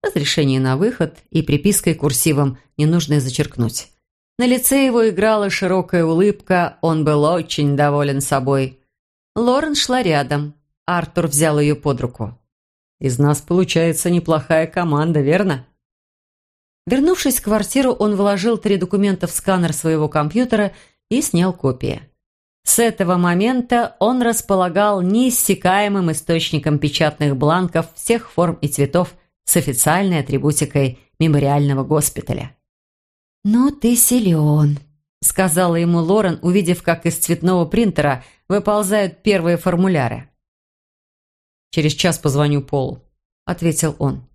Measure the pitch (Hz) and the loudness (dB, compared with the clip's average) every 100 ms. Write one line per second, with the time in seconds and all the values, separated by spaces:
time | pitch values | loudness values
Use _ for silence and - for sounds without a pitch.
0 | 415 196 143 - 143 131 131 131 208 - | -2 -2 -2 0 0 2 0 0 -2 -2
1 | 156 - _ 165 - 147 202 202 - 165 | -6 -6 _ 0 2 0 2 0 0 0
2 | 143 131 - 143 139 127 _ - 151 170 | -2 0 0 2 0 -2 _ -2 2 2
3 | 147 147 131 127 151 - 113 - - _ | 2 0 0 -2 -4 -2 -4 -4 -14 _
4 | _ _ _ - 247 254 254 277 269 240 | _ _ _ -2 0 2 2 2 2 2
5 | 226 180 214 220 202 - 185 185 - 180 | 2 2 0 2 0 -2 0 -2 0 0
6 | 165 165 202 208 - 185 175 - 170 156 | 2 2 2 0 -2 0 0 -2 -2 0
7 | 151 151 147 175 160 - 147 139 147 143 | 2 2 2 0 -4 -2 0 2 2 2
8 | 143 139 135 139 131 139 131 - _ _ | -2 -2 -2 -2 0 -2 -2 -8 _ _
9 | _ _ _ - 240 254 311 294 - 254 | _ _ _ -2 0 0 0 -2 0 0
10 | 208 151 135 147 147 - _ _ - 175 | 0 0 0 -4 -6 -12 _ _ -6 -4
11 | 165 - 170 143 160 147 147 147 147 127 | -4 -4 -2 0 0 2 0 0 -2 -4
12 | 120 - 113 - _ _ _ _ _ _ | -6 -8 -12 -12 _ _ _ _ _ _
13 | 135 123 143 151 - 175 185 - 165 160 | -6 2 2 2 0 0 2 2 0 0
14 | 175 175 170 160 - 160 165 185 170 147 | 0 0 0 -2 0 0 0 -4 -2 0
15 | 160 156 139 175 196 139 - _ _ _ | 0 0 2 2 0 -4 -8 _ _ _
16 | _ _ _ _ _ _ _ _ - 254 | _ _ _ _ _ _ _ _ -2 2
17 | 302 370 285 - - 214 208 269 262 - | 2 2 0 -2 0 -2 0 0 0 0
18 | 214 202 202 202 208 226 214 196 175 202 | 0 2 0 0 0 -2 0 0 0 0
19 | 202 190 170 - - 185 170 151 160 160 | 0 0 -4 -4 -2 0 0 -2 -2 0
20 | 151 156 151 208 247 214 202 - _ _ | 0 -2 -2 -2 0 0 -2 -6 _ _
21 | _ 233 - 170 185 175 135 131 - - | _ -4 0 0 0 0 -4 -2 -6 -8
22 | - _ _ _ _ _ - - 233 220 | -12 _ _ _ _ _ -4 0 0 0
23 | 180 180 175 175 220 254 247 240 233 - | 0 2 2 2 0 -2 0 0 -2 -2
24 | 208 254 240 226 - 190 180 170 208 202 | 0 2 0 -2 -2 0 0 0 0 0
25 | 180 214 254 240 - 196 180 190 208 202 | 0 2 2 0 0 0 2 0 0 0
26 | 175 156 - 165 - 156 - 151 151 - | -2 -2 -2 -2 0 -4 -2 0 -2 0
27 | 156 147 147 139 143 170 180 165 165 - | -2 0 -2 0 0 0 0 -2 -4 -10
28 | - 233 - - 170 160 147 - 139 175 | -2 -2 -2 -2 -2 -2 -6 -2 0 0
29 | 175 - _ _ - 175 156 127 - 170 | -4 -8 _ _ -2 0 0 -2 0 2
30 | 196 170 135 135 143 147 147 143 135 123 | 0 -2 -2 -2 0 0 -2 0 -2 -4
31 | _ _ 160 143 139 143 143 135 135 156 | _ _ 2 2 2 2 0 0 0 0
32 | 151 - - - - _ _ _ _ _ | -2 -6 -8 -8 -10 _ _ _ _ _
33 | _ _ _ _ 202 226 269 285 240 240 | _ _ _ _ 0 2 2 0 0 2
34 | - 247 208 160 151 151 147 147 - _ | 2 2 2 2 2 4 2 0 -8 _
35 | _ _ - - 190 156 180 170 170 170 | _ _ -4 0 0 2 0 2 2 2
36 | 160 208 202 160 175 185 175 175 - 165 | 2 2 0 -2 0 0 0 -2 0 -2
37 | 170 170 - 170 170 185 165 202 233 156 | -2 -4 -2 0 0 0 0 0 0 0
38 | 147 127 - _ _ 202 202 208 202 214 | -2 -2 -8 _ _ -2 0 0 0 0
39 | 196 - - 196 170 170 185 175 190 165 | -2 -2 0 0 2 0 0 0 2 0
40 | 120 113 135 _ _ _ _ _ _ _ | -2 -6 -14 _ _ _ _ _ _ _
41 | _ _ _ _ _ _ _ - 151 151 | _ _ _ _ _ _ _ -2 -2 0
42 | 180 - 151 139 147 147 139 143 131 - | -2 -2 -2 0 0 -2 -2 -4 -4 -10
43 | _ _ _ _ - 175 170 - 160 - | _ _ _ _ -10 -4 -2 -2 -4 -2
44 | 143 131 - | -6 -6 -14